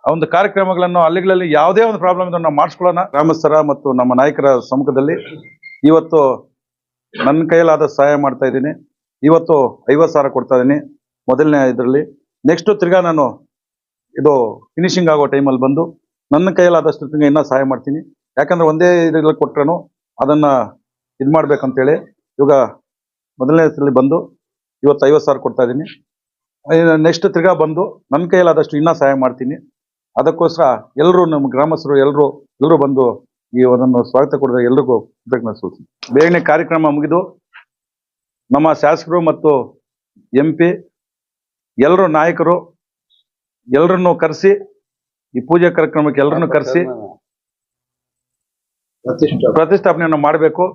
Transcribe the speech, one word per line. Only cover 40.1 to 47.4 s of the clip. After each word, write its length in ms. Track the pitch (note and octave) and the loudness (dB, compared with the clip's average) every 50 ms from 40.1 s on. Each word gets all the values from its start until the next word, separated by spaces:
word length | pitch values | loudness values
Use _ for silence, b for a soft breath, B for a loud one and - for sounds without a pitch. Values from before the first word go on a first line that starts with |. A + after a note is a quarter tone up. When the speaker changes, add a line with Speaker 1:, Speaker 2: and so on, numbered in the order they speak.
| _ _ _ _ - C3 | _ _ _ _ -2 0
Speaker 1:
ಎಂ 60 | D3 D#3+ D#3 D#3 | 0 0 0 0
ಪಿ 100 | E3+ F3 F3+ - - _ _ _ _ _ _ _ _ _ _ _ _ _ _ _ _ _ _ - C3 | 0 0 0 -4 -10 _ _ _ _ _ _ _ _ _ _ _ _ _ _ _ _ _ _ 0 2
ಎಲ್ಲರೂ 180 | D3+ F3+ F#3 G3 E3+ D#3 | 2 4 2 2 0 0
ನಾಯಕರು 380 | D#3 D#3 E3+ E3 - - E3 F3 - - _ _ _ _ _ _ _ _ _ _ _ _ _ _ _ _ _ _ _ _ A#2+ B2+ C#3+ | 0 0 0 0 -2 0 0 0 -2 -4 _ _ _ _ _ _ _ _ _ _ _ _ _ _ _ _ _ _ _ _ -2 0 0
ಎಲ್ಲರನ್ನೂ 340 | D#3+ F3 F#3 F3+ F3+ F3+ F3 E3+ | 2 2 0 0 0 0 0 0
ಕರೆಸಿ 300 | E3+ D#3+ D3+ - - G3 G3+ G3+ - - _ _ _ _ _ _ _ _ _ _ _ _ - | -2 -4 -4 0 0 0 0 0 -4 -16 _ _ _ _ _ _ _ _ _ _ _ _ -10
ಈ 60 | B2+ B2 B2+ | -10 -4 0
ಪೂಜೆ 200 | E3 F3 F3 F3 E3+ F3 | 0 2 2 2 2 0
ಕಾರ್ಯಕ್ರಮಕ್ಕೆ 440 | D#3 D#3 - D#3 D3+ D3 - C#3 C#3 | -2 0 -2 -2 -2 -2 0 0 0
ಎಲ್ಲರನ್ನೂ 240 | D3 E3 E3+ E3+ - D#3 | 0 0 -2 -4 -2 -2
ಕರೆಸಿ 260 | D3 C3 B2+ C3 C#3+ - C3 B2+ A#2 G#2 F#2+ - _ _ _ _ _ | -2 -2 -2 -4 -4 -4 -4 -10 -14 -16 -18 -20 _ _ _ _ _